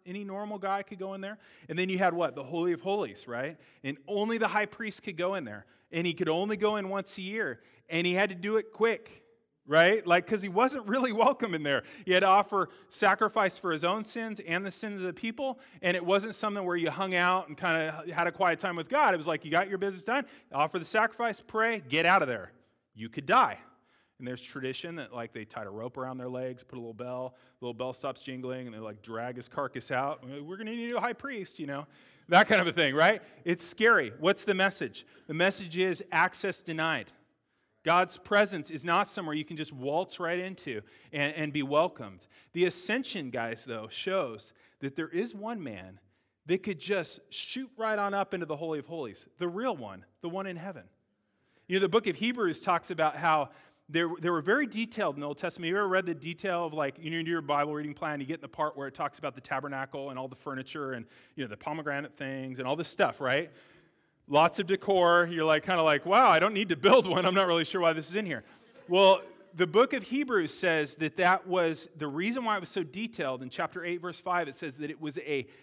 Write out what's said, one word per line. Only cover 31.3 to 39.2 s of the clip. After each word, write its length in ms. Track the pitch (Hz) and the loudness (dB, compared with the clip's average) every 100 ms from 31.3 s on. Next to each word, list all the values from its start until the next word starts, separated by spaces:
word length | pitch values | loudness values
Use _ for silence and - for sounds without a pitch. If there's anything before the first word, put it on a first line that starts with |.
| 240 180 - | -8 -10 -8
you 80 | 143 | -8
know, 200 | 139 147 _ - _ - | -6 -8 _ -20 _ 6
that 180 | 170 214 | 8 8
kind 140 | 208 | 6
of 60 | 170 | 4
a 40 | |
thing, 220 | 170 147 | 4 2
right? 260 | 143 175 214 - - | 6 6 4 -2 -8
It's 220 | 175 170 - | -2 -2 -2
scary. 460 | - 220 214 120 127 | 2 6 6 4 0
What's 240 | 165 196 | 2 2
the 100 | - | 2
message? 500 | 185 196 - 127 - - - - | 2 2 0 -8 -10 -20 -20 -8
The 80 | |
message 420 | 156 190 196 180 170 | 2 2 2 -6 -2
is 260 | 185 170 - | 0 -2 -2
access 500 | 165 - - 196 - | 2 2 0 -6 -6
denied. 500 | - 160 160 143 98 _ _ _ _ _ _ _ | -6 -4 -2 -2 -6 _ _ _ _ _ _ _
God's 340 | 156 175 185 - | 2 4 4 -2
presence 540 | - 202 208 185 143 | 2 4 4 0 -8
is 140 | 156 | -8
not 240 | 170 175 196 | 0 2 0
somewhere 260 | 208 | -4